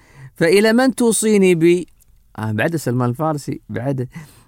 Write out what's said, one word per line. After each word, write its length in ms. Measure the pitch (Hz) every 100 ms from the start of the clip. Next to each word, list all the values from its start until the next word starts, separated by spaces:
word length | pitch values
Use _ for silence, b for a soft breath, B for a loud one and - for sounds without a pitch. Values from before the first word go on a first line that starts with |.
| B B 135 -
فإلى 380 | 165 190 220
من 220 | 226 262 -
توصيني 600 | 240 214 220 208 185 175
بي؟'" 320 | 165 180 - _ _ _ _ -
آه، 120 | 110
بعد 240 | 107 143 165
سلمان 340 | 143 123 123
الفارسي، 520 | 120 156 151 - - -
بعد. 380 | 107 127 139 123 175 156 B